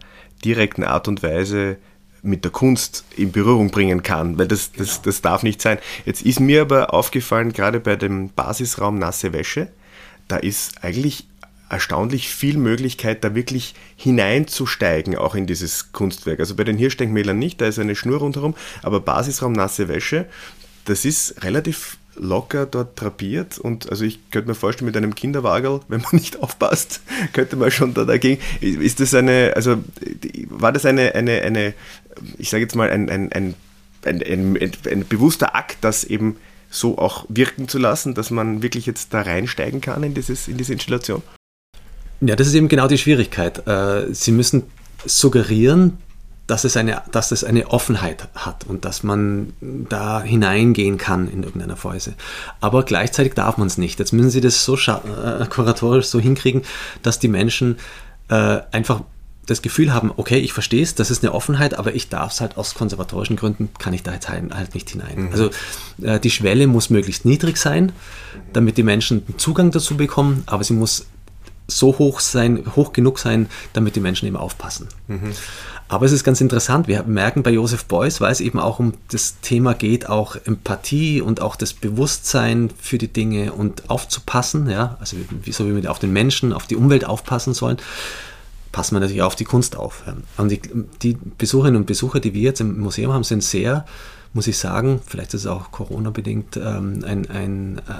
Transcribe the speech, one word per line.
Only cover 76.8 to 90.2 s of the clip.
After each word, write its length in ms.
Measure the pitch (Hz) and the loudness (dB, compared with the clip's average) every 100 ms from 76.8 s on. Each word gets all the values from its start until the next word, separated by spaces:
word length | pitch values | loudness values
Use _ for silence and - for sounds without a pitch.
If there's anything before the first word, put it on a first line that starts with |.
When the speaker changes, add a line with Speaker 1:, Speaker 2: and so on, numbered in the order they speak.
| 170 | 2
Speaker 2:
wir 140 | 101 | 0
merken 380 | 113 104 104 143 | 0 2 2 2
bei 60 | 123 | 4
Joseph 340 | 113 117 117 | 4 2 -2
Beuys, 360 | - 85 135 - | 0 0 0 2
weil 100 | 101 | 0
es 80 | 123 | 2
eben 180 | 120 104 | 0 0
auch 180 | - 113 | 0 2
um 140 | 117 110 - | 0 0 -6
das 280 | 117 - - | -4 -4 -4
Thema 340 | - 120 127 | 0 2 2
geht, 340 | 113 104 117 - | 2 2 2 2
auch 260 | 107 107 117 | 0 -2 -4
Empathie 760 | - 107 - 98 - 143 160 143 | -4 -4 -4 -6 -2 0 2 0
und 200 | 107 113 | 0 0
auch 140 | 107 - | -2 -4
das 160 | 101 | -6
Bewusstsein 960 | - 107 110 147 - - 131 113 117 117 - | -4 -4 0 0 -2 -2 0 2 2 0 -4
für 180 | - 123 | -4 -2
die 100 | 113 | -2
Dinge 400 | - 110 104 101 | -2 0 0 -2
und 360 | 101 104 - - | -2 -2 -2 -4
aufzupassen, 800 | 120 - - - 123 123 151 139 | -4 -4 -8 -2 -2 0 0 0
ja, 280 | 98 120 120 | 0 -2 -4
also 180 | 101 92 90 - | -10 -10 -8 -10
wie, 80 | 107 | -6
so 160 | - 104 | -2 0
wie 120 | 101 | 0
wir 100 | 90 | -2
auf 100 | 76 | -2
den 120 | 95 | 0
Menschen, 400 | 95 127 - 127 | 2 2 2 0
auf 140 | 87 - | -2 -2
die 80 | 113 | 4
Umwelt 280 | 135 135 | 6 6
aufpassen 480 | - 110 - 120 - | 2 -4 -2 -4 -2
sollen, 240 | 123 120 123 - - - - - - - - - | -2 -2 -2 -6 -12 -12 -12 -16 -18 -20 -18 -12
passen 220 | - - | -6 -2
wir 60 | 101 | 0
natürlich 220 | 95 98 | 0 0
auf 120 | 92 - | 0 0
die 80 | |
Kunst 300 | 113 123 123 - | 0 2 2 -4
auf. 260 | 57 - 95 | -10 -10 -12
Ja. 100 | - | -12